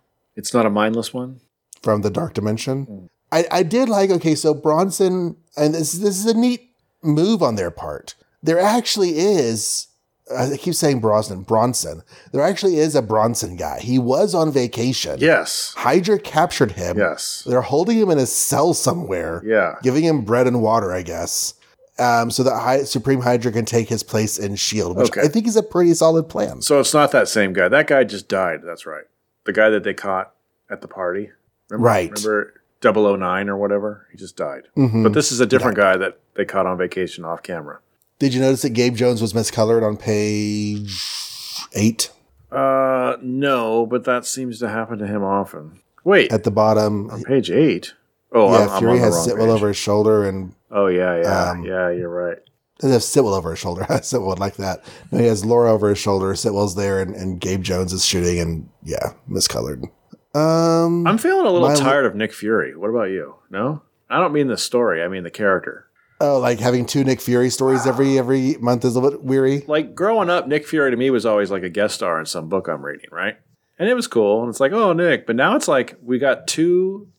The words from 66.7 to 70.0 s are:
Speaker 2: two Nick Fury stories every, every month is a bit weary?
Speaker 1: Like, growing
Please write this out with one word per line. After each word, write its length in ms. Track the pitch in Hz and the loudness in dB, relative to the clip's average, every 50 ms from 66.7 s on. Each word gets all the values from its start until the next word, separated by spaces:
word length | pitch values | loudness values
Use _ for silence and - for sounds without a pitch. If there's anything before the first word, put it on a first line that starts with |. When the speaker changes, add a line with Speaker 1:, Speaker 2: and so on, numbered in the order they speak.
| 123 127 120 | 2 2 0
Speaker 2:
two 180 | 113 - 143 135 | 0 0 0 2
Nick 180 | 131 131 113 | 2 2 0
Fury 280 | - - 123 123 123 127 | 0 0 2 2 2 2
stories 340 | 120 - 131 131 131 127 117 | 0 0 2 2 2 2 2
every, 320 | 131 127 123 139 135 135 135 | 0 0 2 2 2 2 2
every 380 | 127 120 135 135 131 131 156 - | 2 2 0 0 2 0 -2 0
month 240 | 117 120 123 120 - | 0 0 0 2 2
is 100 | 127 113 | 0 0
a 60 | 127 | 2
bit 220 | 127 139 143 - - | 2 0 0 -2 -4
weary? 400 | 131 131 135 135 131 139 143 139 - | 0 0 2 2 2 0 0 -2 -2
Speaker 1:
Like, 260 | 151 151 156 - - | -2 -2 -2 -4 -6
growing 360 | - | -4